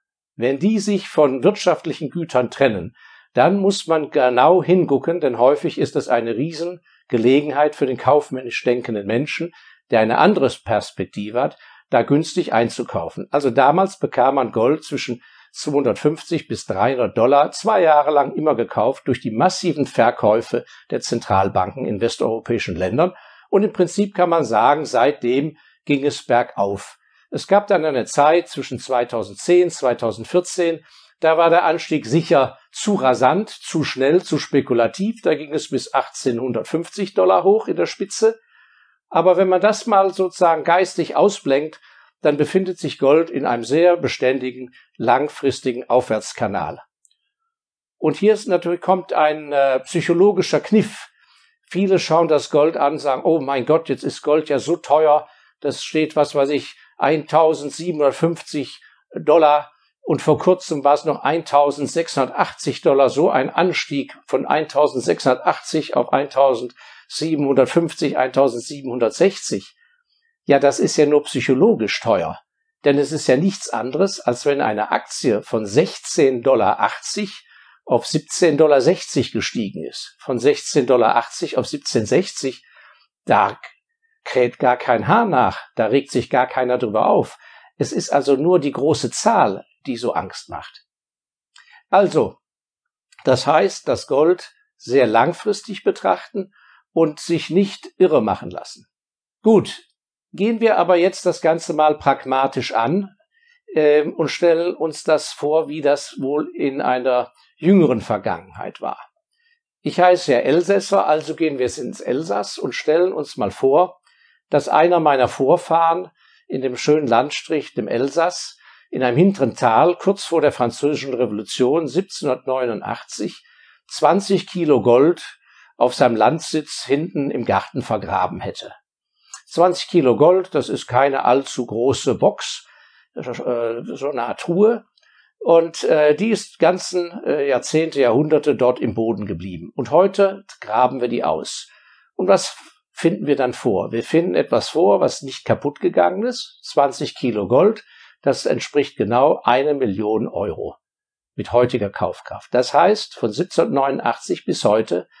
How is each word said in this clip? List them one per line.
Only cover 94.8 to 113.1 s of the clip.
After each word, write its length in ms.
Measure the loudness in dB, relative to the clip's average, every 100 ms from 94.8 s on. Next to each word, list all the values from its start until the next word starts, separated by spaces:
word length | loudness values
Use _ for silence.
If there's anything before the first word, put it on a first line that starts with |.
| -2 2 4
langfristig 760 | 4 2 0 -4 -6 -8 -4
betrachten 720 | -4 -2 -2 -2 -4 -10 -10 _ _ _ _
und 280 | -2 -2 -2
sich 300 | -6 -4 -2
nicht 400 | 0 0 -4 -18 2
irre 240 | 4 4
machen 280 | 2 -4 -8
lassen. 360 | -14 -16 -20 _ _ _ _ _ _
Gut, 420 | 4 4 2 -8 _ _ _ _ _
gehen 300 | -4 -2 0
wir 160 | 2 2
aber 180 | 4 4
jetzt 300 | 2 0 -4
das 160 | 0
Ganze 320 | 0 0 -2
mal 240 | 0 2 2
pragmatisch 720 | 0 -2 -2 -2 0 -4 -4
an, 380 | -2 0 -2 -4 _ _ _ _ _ -6 2
ähm, 400 | 4 4 2 -4
und 140 | -6
stellen 440 | 0 2 2 0
uns 300 | -4 -6 -6
das 300 | -2 0 -2
vor, 340 | -6 0 0 -2
wie 140 | -2
das 340 | 0 0 -4 -8
wohl 300 | -4 -4 -4 -4
in 240 | -4 -2
einer 540 | -2 0 0 0 -2 _ _ _
jüngeren 460 | 4 6 4 2
Vergangenheit 800 | -2 -4 -4 -8 -10 -14 -14 -10
war. 180 | -10 -10 -16 _ _ _ _ _ _ _
Ich 180 | -6 2
heiße 320 | 4 4 2
ja 80 | 2
Elsässer, 680 | 2 0 2 0 0 0 2
also 280 | 0 -2 -4
gehen 220 | -4 -2
wir 80 | -4
jetzt 120 | -4
ins 220 | -10 -8
Elsass 580 | -6 -4 -4 -6 -6 -8
und 160 | -8
stellen 380 | -4 0 2 0